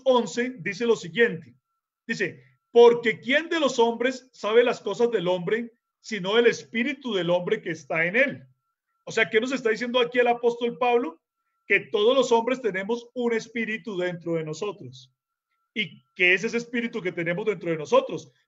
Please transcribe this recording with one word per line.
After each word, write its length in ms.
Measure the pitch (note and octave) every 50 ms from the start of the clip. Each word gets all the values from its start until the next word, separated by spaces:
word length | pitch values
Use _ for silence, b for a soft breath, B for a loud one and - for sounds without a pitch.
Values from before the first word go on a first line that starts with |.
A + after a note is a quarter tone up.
| -
once 500 | C4 B3+ A#3+ A#3 F3 - A#3+ B3 B3+ B3+ -
dice 260 | D#3 G3+ G3 G#3 A#3+
lo 100 | A#3 A3
siguiente. 600 | - F3 E3 D#3 A3+ A#3 G#3 F3 C3 - - - _ _ _ _ _ _ _ _ _ _
Dice, 380 | - A3+ - F#3+ D3 - b b b b b b _
"Porque 480 | - A#3 A#3 A#3 A#3+ A#3+ - A3 - -
¿quién 300 | - A3+ C#4 D4+ D#4+ E4
de 100 | E4+ E4
los 200 | D4 B3+ B3+ A#3+
hombres 500 | A3+ A#3 A#3 A#3 A#3+ C4 B3+ - - _
sabe 320 | _ - - G3+ A3 A#3+ B3
las 160 | A#3+ G#3 -
cosas 320 | - G#3+ F#3+ A3+ A#3+ A#3
del 160 | A3+ G3 E3+
hombre, 460 | F3+ F#3 F3+ F3 F#3+ G#3+ A#3 A#3 A#3 _ _ _ _ _ _
sino 380 | - - A3 G3+ F3 F#3+ G#3+
el 100 | A#3+ A#3+
espíritu 640 | A3 F3+ D#3 - - - A3+ B3 D4 C#4 C#4+ - B3 G#3
del 160 | F#3 E3+ F3
hombre 320 | F3+ F3+ F3 F3 G#3+ -
que 100 | - F#3
está 340 | D#3 - - - F3+ D#3+ E3
en 100 | F3 G3
él?" 320 | B3 - - A#2+ - - _ _ _ _ _ _ _ _ _ _ _ -
O 80 | F3
sea, 180 | - A3 A3 A3+
¿qué 120 | A3+ G#3+
nos 100 | B3 B3+
está 180 | C#4 B3 A#3 A3
diciendo 300 | A3 - B3 A#3+ A#3+ B3+
aquí 200 | A#3+ A#3+ B3 B3
el 80 | A#3+
apóstol 500 | A#3+ A#3+ A#3+ B3 A#3 A#3 - B3 A#3+ A#3+
Pablo? 420 | - B3 A#3+ A#3+ A#3+ C4+ E4 - _ _ _ _ _ _ _ _ _ _
Que 160 | - G3+ F#3+
todos 340 | G3 - - G#3 G#3 A#3 C4+
los 160 | C4+ A#3+ -
hombres 300 | A#3 A3+ A3+ B3 C4 B3+
tenemos 480 | B3 G#3 F3 F#3+ G3 G3+ A#3+ A#3 - - -
un 200 | B3+ A#3+ A#3 A3+
espíritu 640 | A3 A3 - - A#3 A3+ G3+ G#3+ G#3+ E3 A3+ G3
dentro 380 | F3 F3+ F3+ F3 E3+ E3 E3+ E3
de 80 | E3 D#3
nosotros. 640 | D#3 D3+ - G#3 G#3 - - - B2 - - - _ _ _ _ _ _ _ _ _ _ _ _ _ -
¿Y 280 | A#3 G#3 C#3+ - - _ _ _
qué 180 | - F3+ F3+ F#3
es 100 | F#3 G3
ese 140 | A3+ G3
espíritu 440 | A#3 A#3 A#3 B3+ A#3 A#3 A#3 - G#3+
que 100 | E3 F3+
tenemos 340 | - F3 E3+ F3 F3 F#3 A3
dentro 240 | A3 G3 E3 F3+ E3+
de 80 | D#3+
nosotros? 540 | D#3 D3 C#3 A#3 C4+ C4 - F3 C#3 - b b b b